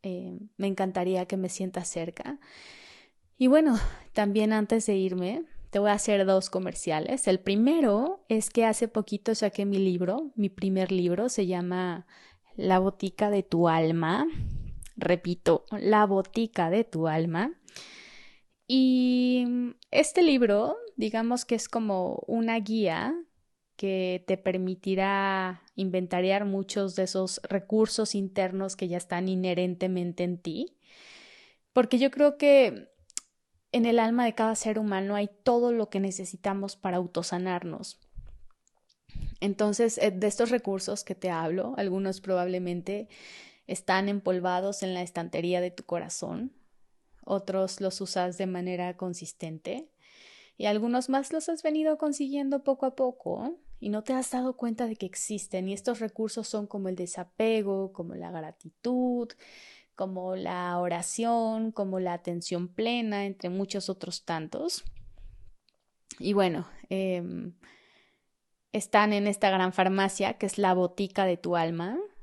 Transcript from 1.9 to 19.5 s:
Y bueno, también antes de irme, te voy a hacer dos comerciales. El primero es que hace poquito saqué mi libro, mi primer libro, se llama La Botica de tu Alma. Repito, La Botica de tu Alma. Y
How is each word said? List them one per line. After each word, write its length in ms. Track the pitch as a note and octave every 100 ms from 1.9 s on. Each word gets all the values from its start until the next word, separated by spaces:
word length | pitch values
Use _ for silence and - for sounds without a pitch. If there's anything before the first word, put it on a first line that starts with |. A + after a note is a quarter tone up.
| - E3+ - - C#4 - - - - - - _ _ _ _
Y 120 | B3+
bueno, 300 | D4 D#4 A3+ - - -
también 400 | - G#3 G#3 G#3+
antes 340 | A3 G#3 A3+ A3
de 80 |
irme, 500 | G3 F#3+ F3+ F3+ C4 D#4+ - -
te 80 | G3+
voy 120 | G#3
a 40 |
hacer 320 | G#3 - G3+ F#3+
dos 240 | F#3+ F#3
comerciales. 800 | F#3 F#3 - - D#3 - - -
El 100 | F#3
primero 840 | F#3+ G3+ A#3+ E4 C4 G3+ C#4+ G4 _
es 220 | A3 -
que 140 | -
hace 240 | A3+ G#3+ A3+
poquito 460 | A3 G#3 G3+ - A3
saqué 280 | G#3 -
mi 140 | G3+ G3
libro, 540 | F#3+ F3 F3+ A#3 D#4
mi 140 | A3+ G3+
primer 420 | G3 G3 F#3+ F#3
libro, 380 | F#3 F3 F3+ B3
se 180 | - F#3
llama 600 | F3+ F3+ F3+ F3+ E3+ - - - _ _ -
La 240 | - F#3
Botica 500 | F#3+ G3 G3 - G#3
de 140 | G3+
tu 240 | F#3+ E3 E3+
Alma. 580 | E3 D#3+ E3 D#3+ G3+ D#4 D#4 - - - - - -
Repito, 680 | - F3 E3+ F3 - E3 -
La 340 | G#3 F#3+ G#3+ G#3
Botica 640 | G3 F#3+ - A3+ - E3
de 120 | G3
tu 240 | A3+ D#3+ D#3+
Alma. 460 | D#3 E3 E3 A#3+ E4+ - - - - - - - - _ _ _
Y 800 | C4 C4 B3+ B3+ B3 B3 B3+ B3